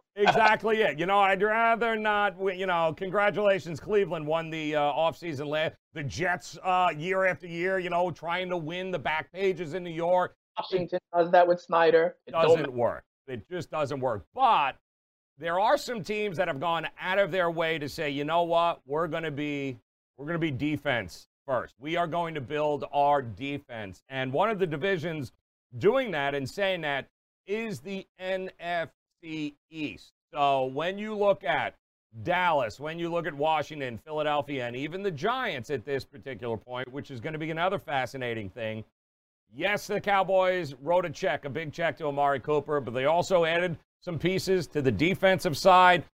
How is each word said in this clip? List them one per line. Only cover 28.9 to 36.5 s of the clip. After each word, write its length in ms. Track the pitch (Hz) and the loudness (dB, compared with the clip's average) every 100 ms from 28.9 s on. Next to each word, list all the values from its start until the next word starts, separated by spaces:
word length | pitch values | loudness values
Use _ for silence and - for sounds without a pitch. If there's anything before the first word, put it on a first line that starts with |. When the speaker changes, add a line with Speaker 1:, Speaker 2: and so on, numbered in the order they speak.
| _ _ _ | _ _ _
Speaker 1:
C 340 | 165 156 147 - _ | -10 -8 -8 -10 _
East. 420 | 160 147 87 - _ _ | -10 -10 -10 -18 _ _
So 360 | 156 143 139 131 | 0 2 2 0
when 320 | 131 170 196 | -2 -4 -4
you 160 | 214 | -6
look 300 | 208 202 196 | 0 2 2
at 320 | 185 151 107 - _ _ _ 113 | 0 0 -2 -6 _ _ _ -8
Dallas, 540 | 107 175 180 156 113 104 | -2 2 2 2 0 -4
when 200 | 151 165 | -10 -6
you 120 | 170 | -4
look 160 | 170 170 | -2 -4
at 60 | |
Washington, 640 | 143 151 156 143 156 131 113 | -2 0 0 -2 -6 -8 -8
Philadelphia, 640 | - 151 151 147 143 139 120 | -8 -4 0 0 -2 -4 -6
and 100 | 123 | -6
even 260 | 151 180 | -8 -6
the 80 | 202 | -6
Giants 600 | 147 180 254 247 143 113 | -4 -4 -2 -4 -6 -6
at 160 | 139 123 | -6 -4
this 180 | 139 | -6
particular 540 | - 123 135 127 123 | -6 -14 -14 -8 -6